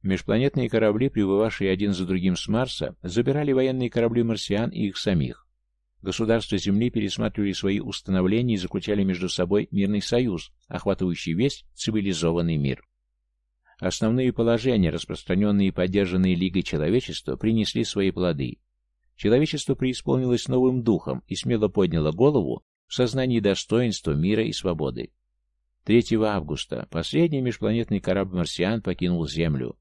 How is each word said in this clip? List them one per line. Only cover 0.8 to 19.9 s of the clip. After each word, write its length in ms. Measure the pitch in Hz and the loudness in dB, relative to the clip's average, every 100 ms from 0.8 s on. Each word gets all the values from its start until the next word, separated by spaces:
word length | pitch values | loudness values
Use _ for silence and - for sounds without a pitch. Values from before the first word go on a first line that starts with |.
| 110 104 135 | 2 4 0
прибывавшие 600 | 117 98 98 110 - 98 | 2 2 4 2 0 0
один 220 | 95 101 | 2 0
за 120 | 90 92 | 0 0
другим 280 | 92 92 90 | 0 2 0
с 120 | - | 0
Марса, 480 | 107 127 - 73 - | -2 -2 -4 -8 -8
забирали 480 | 90 95 127 143 147 | -4 0 0 0 0
военные 380 | 131 131 131 123 | 2 2 0 -2
корабли 340 | 120 117 117 | 0 2 2
марсиан 480 | 117 107 - 101 117 | 0 -2 -2 -2 -2
и 160 | - 107 | -2 -4
их 100 | 95 | -2
самих. 500 | - 90 65 58 _ _ _ _ _ _ | 0 0 0 -6 _ _ _ _ _ _
Государства 560 | 95 - 113 117 - 101 | -8 -2 2 0 2 -2
Земли 320 | 98 98 120 | 0 0 0
пересматривали 640 | 120 104 - 110 - 101 | 0 -4 -2 -4 -2 -4
свои 280 | 92 98 101 | -2 -2 -2
установления 760 | - 98 - 95 92 110 123 104 | -4 -10 -2 2 2 2 2 0
и 20 | |
заключали 460 | 87 101 90 104 | -2 -6 -2 0
между 260 | 95 90 90 | 0 0 -4
собой 380 | - 90 101 - | -2 0 2 0
мирный 320 | 98 98 104 | 0 0 0
союз, 500 | - 120 127 87 - _ _ | 0 0 0 -2 -8 _ _
охватывающий 680 | 90 - 95 92 82 - | -6 -2 0 0 -2 -4
весь 320 | 82 135 - - - | 0 0 -2 -18 -8
цивилизованный 840 | - 110 98 85 85 85 85 80 | -2 0 0 0 0 2 0 0
мир. 260 | 69 64 - _ _ _ _ _ _ _ _ _ | 0 -4 -10 _ _ _ _ _ _ _ _ _
Основные 540 | 92 - 113 123 127 | -6 -2 0 2 0
положения, 560 | 120 117 117 123 117 87 | 2 2 2 2 2 2
распространённые 760 | 80 - 92 - 92 104 101 98 | 0 -8 -12 -2 0 2 4 2
и 40 | |
поддержанные 640 | 92 90 98 98 92 92 87 | 0 0 2 2 2 2 2
Лигой 280 | 92 92 | 0 0
Человечества, 720 | - 78 76 113 - 80 - 65 | -2 -2 0 0 -2 -10 -8 -2
принесли 480 | 107 113 104 117 | 0 0 0 -2
свои 260 | 113 - 98 | -4 0 -2
плоды. 500 | 87 90 76 64 - _ _ _ _ _ _ | 0 -2 0 -4 -8 _ _ _ _ _ _
Человечество 600 | 101 120 151 147 - 135 | 2 4 2 -2 -4 -2
преисполнилось 720 | 127 | -2